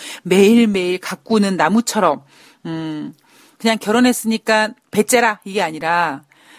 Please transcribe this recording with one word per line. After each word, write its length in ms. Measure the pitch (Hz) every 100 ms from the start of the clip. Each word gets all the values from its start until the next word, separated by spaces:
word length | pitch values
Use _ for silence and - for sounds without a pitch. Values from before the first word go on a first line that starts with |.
| - -
매일매일 760 | 175 180 196 233 233 190 180 180
가꾸는 580 | - 185 - 220 202 180
나무처럼, 680 | 156 220 233 214 180 135 - _ - _ 170
음, 460 | 160 160 151 151 165 _ _ _ _
그냥 200 | 226 220
결혼했으니까 920 | 196 226 247 - 220 220 - 220 214 - _
배째라, 480 | 196 214 240 233 208
이게 180 | 196 196
아니라, 600 | 170 156 160 170 165 143 - _ _